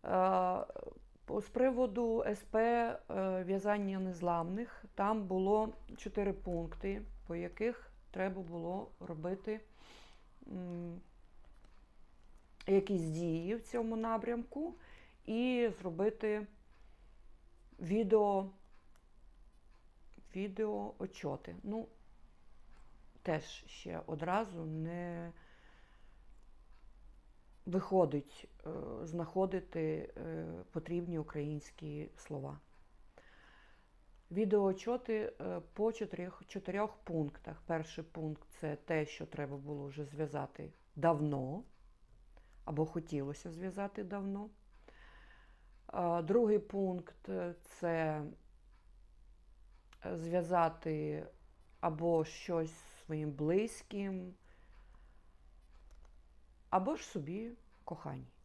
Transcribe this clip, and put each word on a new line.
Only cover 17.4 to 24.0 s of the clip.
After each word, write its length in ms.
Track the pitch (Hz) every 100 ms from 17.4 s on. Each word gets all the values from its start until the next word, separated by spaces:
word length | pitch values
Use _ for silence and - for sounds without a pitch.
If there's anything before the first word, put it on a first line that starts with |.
| - - - -
відео, 680 | 165 208 202 220 208 196 196 - - - - - - - - - - - - - - - - - - 190
відеоотчоти. 1200 | 202 190 214 208 208 - 190 - 156 139 - 170
Ну, 260 | 202 220 - - - - - - - - - - - - - -
теж 220 | - 156 - - -
ще 340 | - 175 165